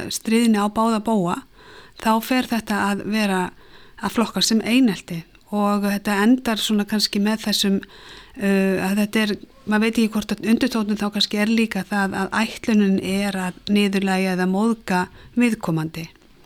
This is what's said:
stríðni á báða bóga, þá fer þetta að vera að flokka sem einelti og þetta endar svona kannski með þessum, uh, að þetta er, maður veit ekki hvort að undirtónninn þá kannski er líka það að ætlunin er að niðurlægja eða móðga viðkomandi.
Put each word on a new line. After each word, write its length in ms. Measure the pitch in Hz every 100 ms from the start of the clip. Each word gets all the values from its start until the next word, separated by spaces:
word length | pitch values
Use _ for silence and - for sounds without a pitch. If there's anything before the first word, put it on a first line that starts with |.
| -
stríðni 500 | - - 226 233 214
á 120 | 208
báða 320 | 214 226 220
bóga, 380 | 214 214 175 226 - - - - - -
þá 260 | 226 226
fer 200 | 226 254
þetta 340 | 247 226 214 202
að 240 | 202 196 -
vera 360 | 214 208 185 180 - - - - -
að 140 | 202
flokka 300 | - 214 190
sem 200 | - 220
einelti 640 | 208 247 247 170 - 170 - - -
og 360 | 208 202 202
þetta 320 | 202 202 208 202
endar 320 | 214 254 240 214
svona 280 | - 214 202
kannski 340 | 214 - 208
með 220 | 208 220
þessum, 380 | 214 196 196 196 - - - - - -
uh, 400 | 196 196 190 185
að 160 | 185 208
þetta 240 | 208 220
er, 140 | 208 196 - -
maður 180 | - 214
veit 160 | 220 226
ekki 160 | 214
hvort 180 | 214 -
að 140 | 208 196
undirtónninn 500 | 226 254 233 208 208
þá 120 | 208
kannski 260 | 208 - 208
er 100 | 208
líka 360 | 226 220 190
það 320 | 190 208 196 190
að 140 | 190
ætlunin 680 | 208 220 - - 214 202 190
er 340 | 180 196 202 190
að 180 | 180 - -
niðurlægja 720 | 208 202 196 190 185 190 180
eða 100 | 185
móðga 540 | 190 226 220 - 180 185 - -
viðkomandi. 760 | - 240 220 - 160 160 160 165 - _ _